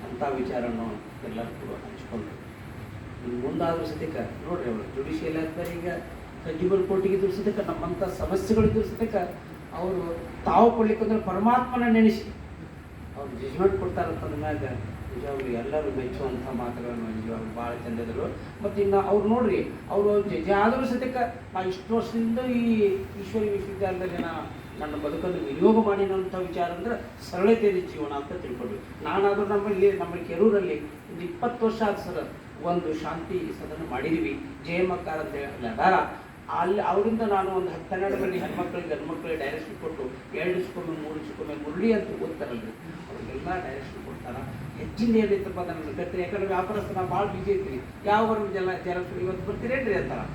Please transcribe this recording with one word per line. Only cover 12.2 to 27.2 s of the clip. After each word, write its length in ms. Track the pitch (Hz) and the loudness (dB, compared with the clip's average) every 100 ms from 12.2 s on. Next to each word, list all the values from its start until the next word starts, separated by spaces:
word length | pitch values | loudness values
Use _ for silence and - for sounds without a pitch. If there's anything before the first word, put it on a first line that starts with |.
| - - - - - - - - - - | -2 -10 -12 -12 -14 -14 -16 -14 -12 -10
ಅವ್ರು 240 | 139 117 | -8 -6
ಜಡ್ಜ್‌ಮೆಂಟ್ 380 | 135 143 190 190 | -6 4 4 4
ಕೊಡ್ತಾರಂತಂದ 560 | 180 175 170 160 165 147 | -2 -2 -2 -2 -4 -4
ಮ್ಯಾಗ 280 | 151 147 - - - - - - | -2 -2 -4 -6 -8 -8 -8 -8
ನಿಜವಾಗ್ಲೂ 320 | 143 139 131 | -6 -4 -4
ಎಲ್ಲರೂ 440 | 117 127 151 151 | -4 -2 -2 -2
ಮೆಚ್ಚುವಂಥ 560 | 131 127 127 127 120 123 120 | -2 -4 -4 -4 -4 -4 -4
ಮಾತುಗಳನ್ನು 680 | 120 117 120 117 113 110 | -4 -6 -6 -6 -6 -6
ನಿಜವಾಗ್ಲೂ 340 | 110 113 110 113 | -4 -6 -6 -6
ಭಾಳ 180 | 117 | -6
ಚಂದ 260 | 117 120 113 | -6 -6 -4
ಇದ್ರು. 380 | 117 113 - - - - | -4 -4 -4 -6 -10 -6
ಮತ್ತು 180 | 202 202 | -4 2
ಇನ್ನು 200 | 196 196 | 4 4
ಅವ್ರು 280 | 190 208 202 | 6 4 6
ನೋಡ್ರಿ, 360 | 233 214 180 - - - | 6 6 2 0 -6 -2
ಅವರು 320 | 190 208 208 | 2 6 4
ಜಡ್ಜ್ 300 | 196 175 170 | 2 0 4
ಆದರೂ 340 | 202 220 262 240 | 6 6 4 2
ಸದ್ಯಕ್ಕೆ 680 | 240 254 254 247 - - | 0 0 0 -2 -2 -6
ನಾ 60 | 185 | -2
ಇಷ್ಟು 360 | 185 185 - 226 | -2 -2 0 0
ವರ್ಷದಿಂದ 440 | - 226 226 226 | 2 0 2 2
ಈ 360 | 254 240 233 220 202 190 | 2 2 4 6 6 4
ಈಶ್ವರಿ 540 | - 208 190 220 208 | -2 -8 -2 0 2
ವಿಶ್ವವಿದ್ಯಾಲಯದಲ್ಲಿ 680 | 196 - - 190 180 185 170 | 0 -2 -2 0 0 -2 -2
ನಾ 340 | 165 160 147 - - - | -4 -4 -8 -10 -12 -8
ನನ್ನ 160 | 151 147 | -6 -4
ಬದುಕನ್ನು 420 | 147 156 180 180 | -2 -2 -2 -2
ವಿನಿಯೋಗ 480 | 147 143 196 220 208 | -2 6 8 8 6
ಮಾಡಿದಂಥ 500 | 196 196 190 185 185 | 4 2 2 0 -2
ವಿಚಾರ 360 | 180 175 175 | -4 -2 -2
ಅಂದ್ರೆ 300 | 175 214 233 - - | -2 -4 -4 -6 -12